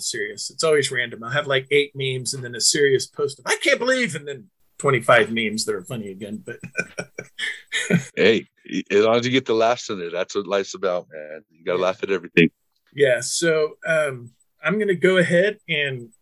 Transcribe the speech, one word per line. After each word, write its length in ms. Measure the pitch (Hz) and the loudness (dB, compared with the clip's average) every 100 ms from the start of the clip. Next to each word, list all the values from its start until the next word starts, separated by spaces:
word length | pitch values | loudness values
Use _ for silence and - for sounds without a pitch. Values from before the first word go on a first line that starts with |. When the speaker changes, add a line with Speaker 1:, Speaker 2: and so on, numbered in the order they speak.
Speaker 1:
serious. 480 | - 117 104 101 - | -8 -6 -8 -8 -12
It's 120 | - | -2
always 300 | 160 151 135 | 2 2 2
random. 320 | 127 120 107 | -2 -4 -6
I'll 60 | 117 | -4
have, 180 | 139 139 | -4 0
like, 180 | 135 131 | -2 2
eight 180 | 143 143 135 | 2 2 -4
memes 380 | 135 127 120 | -4 -4 -6
and 100 | 135 | -8
then 100 | 123 | -10
a 60 | 117 | -2
serious 460 | - 160 139 131 - | 0 4 4 4 0
post 340 | - 143 - | -4 -4 -4
of, 60 | 202 | -4
"I 80 | 427 | 0
can't 240 | 330 262 | 2 2
believe," 340 | 247 262 240 | 2 0 0
and 140 | 147 143 | -4 -10
then 200 | 135 - _ _ _ | -14 -16 _ _ _
twenty-five 540 | 139 131 135 120 107 | 0 0 6 6 6
memes 320 | 113 107 107 | 0 -2 -2
that 100 | - | -4
are 80 | 101 | -4
funny 260 | 87 120 101 | -6 -10 -8
again. 320 | 95 101 107 | -12 -10 -10
But 140 | - 110 | -12 -14
<laughs> 1500 | - - - - - - - - - - - - - 180 - - | -12 -8 -8 -8 -12 -14 -16 -10 -10 -10 -8 -6 0 0 0 2
Speaker 2:
Hey, 300 | 95 113 - _ - 95 - | 4 4 -2 _ -6 -6 2
as 120 | 101 | 4
long 120 | 110 120 | 4 2
as 100 | 123 | 2
you 60 | |
get 140 | 127 127 | -2 0
the 80 | |
laughs 360 | 110 113 123 - | 2 2 0 -4
in 80 | 98 | -8
there, 120 | 85 | -6
that's 260 | 85 95 101 | -6 -4 -4
what 100 | 92 | -2
life's 280 | 101 98 | -2 -2
about, 340 | 92 95 90 - | -4 -2 -2 -6
man. 320 | 78 76 78 _ | -16 -14 -16 _
You 140 | 80 | _
gotta 140 | 87 90 | -4 0
Speaker 1:
Yeah. 40 | |
Speaker 2:
laugh 180 | 92 92 | 0 -2
at 60 | 95 | -4
everything. 380 | 95 85 - 82 _ _ _ _ | -4 0 4 4 _ _ _ _
Speaker 1:
Yeah. 260 | 139 143 120 | 0 2 2
So, 540 | 127 - 165 156 151 - | -2 -2 0 2 -2 -4
um, 460 | 160 160 147 127 117 _ _ _ | -2 -2 -2 -6 -14 _ _ _
I'm 160 | 156 208 | -4 -2
gonna 160 | 202 | 0
go 220 | 175 180 185 | 2 4 4
ahead 420 | 170 175 202 202 - | 4 4 2 -2 -6
and, 420 | 151 143 127 113 _ | -2 -2 -4 -12 _